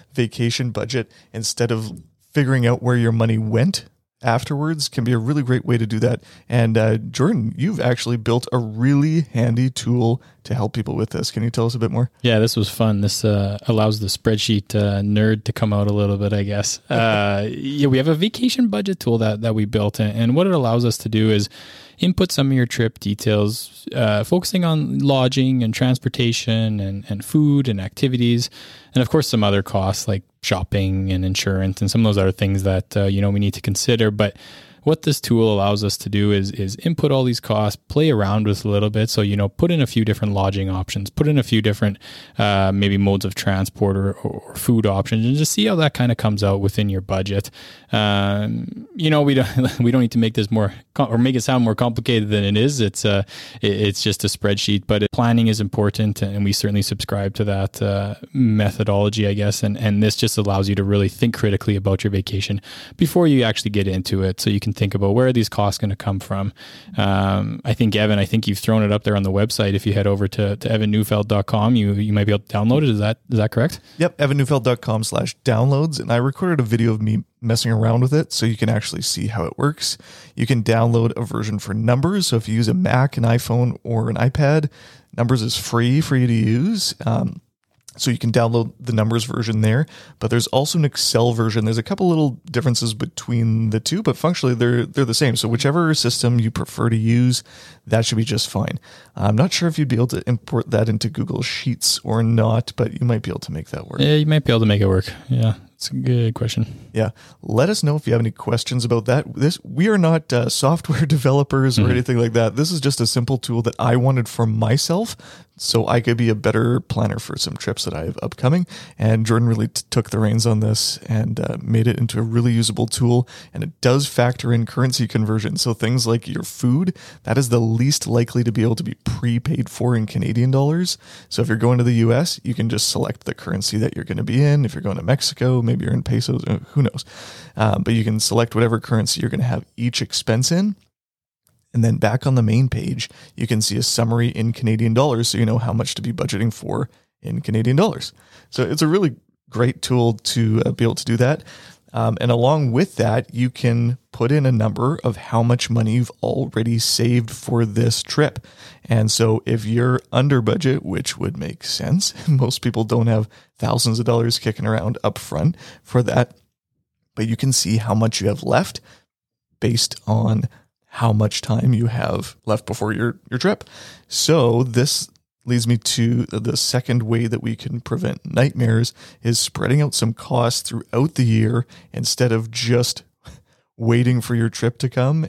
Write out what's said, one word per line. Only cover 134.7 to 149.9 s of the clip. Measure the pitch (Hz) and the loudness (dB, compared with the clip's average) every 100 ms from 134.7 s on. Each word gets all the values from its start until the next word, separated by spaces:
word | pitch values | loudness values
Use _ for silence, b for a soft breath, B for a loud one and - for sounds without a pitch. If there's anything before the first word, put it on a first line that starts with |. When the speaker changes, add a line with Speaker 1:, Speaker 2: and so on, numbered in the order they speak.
| - | -2
Speaker 1:
you're | |
going | - 87 | -6 -4
to | |
Mexico, | 82 135 - - 123 127 | -2 0 -2 -2 0 2
maybe | 117 123 - | 0 0 0
you're | |
in | 120 | -2
pesos, | - 117 120 127 - | 0 -2 0 -2 -2
uh, | 110 - | -4 -2
who | - | 0
knows? | 139 139 B B B B B - | 0 0 B B B B B -2
Um, | 110 101 | 0 0
but | 95 113 | 0 0
you | |
can | 107 107 | 0 0
select | - 113 117 | 0 0 0
whatever | 110 113 113 | 0 0 0
currency | - 117 - - | 0 0 0 -2
you're | - | -4
gonna | - | -2
have | 123 85 - - | -2 -4 -6 -6
each | 120 - | -4 -4
expense | 110 - - 117 127 | -6 -4 -2 0 2
in. | 170 208 196 _ _ _ _ _ _ _ _ _ | 0 0 -4 _ _ _ _ _ _ _ _ _
And | 120 | 0
then | 113 110 | 2 2
back | 104 120 - | 0 0 2
on | 131 | 2
the | |
main | 110 110 131 | 4 4 2
page, | - - 113 - B B - | 0 -4 -6 -8 B B -8
you | 117 | -2
can | 113 | 0
see | 107 98 | 0 -2
a | |
summary | 117 - 117 117 117 | -2 0 0 2 0
in | - 113 | 0 -2
Canadian | 117 117 110 113 | -2 0 2 2
dollars, | 113 147 117 117 | 2 2 2 0
so | - | 0
you | 113 | 0
know | 117 | 0
how | 117 | 0
much | 110 120 - | -2 -4 -6
to | |
be | 104 | -6
budgeting | 117 - 101 113 | -4 -4 -2 -2
for | - - 104 - b b _ | -4 -6 -6 -6 b b _
in | - 113 | -8 -6
Canadian | - 113 113 139 | -2 0 2 2
dollars. | 208 - - b b b b | 2 0 -10 b b b b
So | - | -4
it's | 87 151 | -2 0
a | 156 | 2
really | 180 175 113 _ _ _ | 2 2 -2 _ _ _
great | - 120 131 | 0 0 0
tool | - | 0